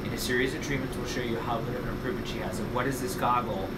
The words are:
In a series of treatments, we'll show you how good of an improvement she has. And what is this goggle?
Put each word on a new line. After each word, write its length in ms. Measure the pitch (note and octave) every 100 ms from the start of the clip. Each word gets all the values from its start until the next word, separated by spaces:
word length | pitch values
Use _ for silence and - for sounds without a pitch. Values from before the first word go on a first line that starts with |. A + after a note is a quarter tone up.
In 80 | -
a 60 | A2+
series 360 | A2+ B2 C3+
of 80 | D3+
treatments, 360 | D3 C#3 C3 -
we'll 100 | -
show 140 | C3
you 180 | A#2+ A2+
how 200 | B2 A#2
good 160 | A#2+ -
of 80 |
an 60 | C#3
improvement 380 | - C3 A2+ -
she 100 | -
has. 200 | F#2 F#2
And 140 | G#2 A#2+
what 100 | C3
is 120 | B2+
this 140 | B2+ -
goggle? 540 | B2+ A#2+ A2 G2+ F#2